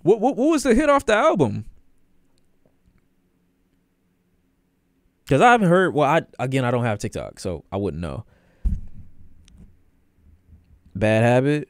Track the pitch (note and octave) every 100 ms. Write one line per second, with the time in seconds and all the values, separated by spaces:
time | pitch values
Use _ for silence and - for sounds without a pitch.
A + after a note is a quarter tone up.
0 | D#3+ A3 A3+ B3+ C#4+ D#4+ C#4 A3+ D4+ C#4
1 | - G#3+ D4 C#4 B2 G#2 G#2 - _ _
2 | _ _ _ _ _ _ _ _ _ _
3 | _ _ _ _ _ _ _ _ _ _
4 | _ _ _ _ _ _ _ _ _ _
5 | _ _ - C3+ A3+ A#3+ F#3 F3+ F3+ A#2+
6 | C#3 D#3+ C#3 _ B2 C3 B2 B2 A#2+ G#2
7 | A2+ - A1 - G2 E2 - G2 G2+ D2+
8 | E2+ C2+ - _ _ _ - - - -
9 | - - - - - - - _ _ _
10 | _ _ _ _ _ - _ _ _ G2
11 | G#2+ A2 A#2 B2 C3+ D3+ D3